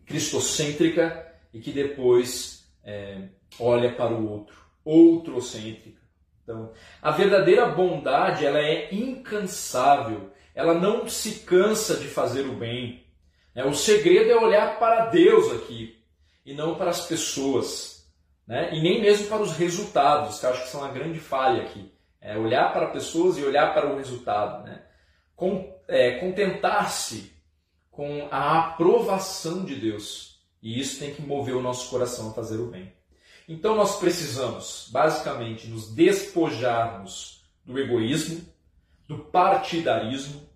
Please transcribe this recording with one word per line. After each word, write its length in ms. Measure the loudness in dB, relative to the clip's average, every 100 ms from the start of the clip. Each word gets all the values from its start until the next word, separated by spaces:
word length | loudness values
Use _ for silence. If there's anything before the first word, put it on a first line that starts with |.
| _
cristocêntrica 1300 | -6 -2 -2 -2 -2 -4 2 2 2 -2 -4 -18 _ _
e 60 | -14
que 120 | -8
depois, 960 | -4 -4 0 4 4 2 -6 -12 -16 _ _
é, 460 | -14 -12 -12 -14 -16 _ _ -4
olha 340 | 2 2 2
para 200 | 0 -2
o 160 | -2 -4
outro, 280 | -6 -14 -20 _ _
outrocêntrica. 1200 | 4 8 10 8 -2 -8 -8 -10 -12 -14 -20 _ _ _ _ _
Então, 280 | -14 -14 -14 -18 -20 -6
a 100 | -4
verdadeira 540 | 2 4 4 6 6 4
bondade, 800 | 2 0 0 0 2 2 0 0
ela 140 | 2
é 340 | 0 -2 -4
incansável, 1400 | -6 -6 -8 -8 -6 -6 -8 -6 2 4 4 2 -8 -10 -20 _
ela 200 | -2 0
não 340 | 2 2 0 -4
se 320 | -6 -8 -10
cansa 560 | 2 4 4 0 -2 -4
de 120 | -4
fazer 340 | -4 -2 -2
o 140 | -4 -6
bem. 500 | -8 -8 -10 -14 _ _ _ _ _ -4
Né? 80 |
O 100 | -2
segredo 560 | 0 4 4 8 6 8
é 60 | 6
olhar 420 | 6 4 4 0
para 280 | 2 2 4
Deus 460 | 6 8 8 4
aqui 440 | -4 -10 -14 -14 _ _ _ _ _ -16
e 80 |
não 220 | -6 -6 -2
para 140 | -2
as 160 | -4 -4
pessoas, 960 | -6 -4 -2 0 0 -2 -8 -12 -18 _ _ _ _ -8
né? 300 | -6 -4 0
E 60 |
nem 200 | 2 4
mesmo 260 | 6 4 2
para 140 | -2
os 120 | -2
resultados, 840 | 0 -2 -2 -2 2 4 4 0 -4
que 60 | -2
eu 40 |
acho 140 | -2
que 60 | -6
são 140 | -10
a 60 | -10
grande 280 | -8 -8 -10
falha 460 | -6 0 2 0
aqui. 300 | -4 -14 -18 _ _ _
É 180 | -8 -4
olhar 360 | 0 2 2
para 140 | 0 -2
pessoas 500 | -4 -4 0 2 2
e 60 |
olhar 300 | 0 2 4
para 160 | 2 0
o 60 | -4
resultado, 680 | -6 -8 -4 -2 -2 -6 -14
né? 180 | -18 _ _ _ _ _
Con-, 400 | _ -4 -4 -8 -18 -2
é, 320 | 2 4 2
contentar-se 1120 | -6 -2 -2 0 0 0 -2 -6 -8 -10 -14 _ _ _ _ _ _
com 380 | -12 -10 -8 -6
a 300 | -2 2 2
aprovação 1040 | 2 2 4 4 2 -2 -4 -8 -6 -6
de 120 | -8 -6
Deus. 680 | -6 -6 -10 -14 -16 _ _ _
E 160 | -8 -6
isso 220 | -6 -8
tem 140 | -12
que 80 | -10
mover 340 | -6 -6 -2 -4
o 60 |
nosso 280 | -4 -6 -6
coração 420 | -4 -4 -4 -8
a 20 |
fazer 240 | -8 -6 -6
o 100 | -8
bem. 240 | -10 -18 _ _ _ _ -20 -16
Então 280 | -4 0 2
nós 220 | 0 2
precisamos, 920 | 0 0 -6 -6 -6 -8 -14 -16 -6
basicamente, 760 | 0 2 0 -6 -8 -8 -10 -12
nos 260 | -14 -12
despojarmos 1500 | 4 4 4 -2 -2 -2 0 0 0 -2 -4 -14 -16 -16 -20 _ _ -10
do 120 | -6
egoísmo, 640 | 0 0 2 0 -2 -8 -14 _ _ _ _ _ -14
do 120 | -14
partidarismo 1300 | -2 2 4 2 0 -4 0 -2 -2 -8 -10 -16 -20